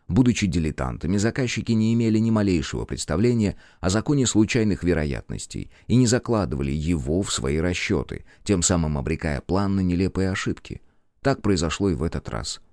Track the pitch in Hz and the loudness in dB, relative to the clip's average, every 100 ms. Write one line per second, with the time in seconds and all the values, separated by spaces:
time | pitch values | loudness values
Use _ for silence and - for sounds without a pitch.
0 | - 196 123 117 104 80 78 67 64 58 | -2 4 4 4 2 0 -2 -2 -4 -4
1 | 78 101 107 117 123 117 98 113 110 117 | -2 0 0 0 -4 -4 0 2 2 2
2 | 117 110 113 110 101 85 - 60 55 65 | 2 2 2 2 2 2 0 -6 -6 -6
3 | - 78 117 120 101 - - - 85 101 | -4 0 2 2 0 -2 -12 -6 0 0
4 | 107 147 123 104 110 127 110 87 85 82 | 2 2 2 4 2 2 0 0 0 0
5 | 76 62 - 53 - - 50 - - 117 | 0 -4 -8 -12 -12 -12 -14 -14 0 4
6 | 123 120 - 113 87 65 69 71 78 85 | 4 2 2 0 0 -2 -2 -2 0 -2
7 | 62 85 101 - 64 76 87 90 - 90 | 0 -2 0 -2 -2 0 0 -2 -2 -2
8 | 60 - - - - 98 85 87 80 73 | -2 -10 -14 -10 -2 0 2 2 2 -2
9 | 69 78 82 69 - 92 101 98 92 87 | -2 -2 -2 -4 -2 -2 0 0 0 2
10 | 92 - 95 92 - - - - - _ | 0 0 -2 -2 -4 -6 -8 -16 -16 _
11 | _ _ 139 139 101 95 82 - 101 76 | _ _ -2 0 2 2 0 0 0 0
12 | 82 76 - 57 - - - | -2 -4 -8 -8 -8 -10 -14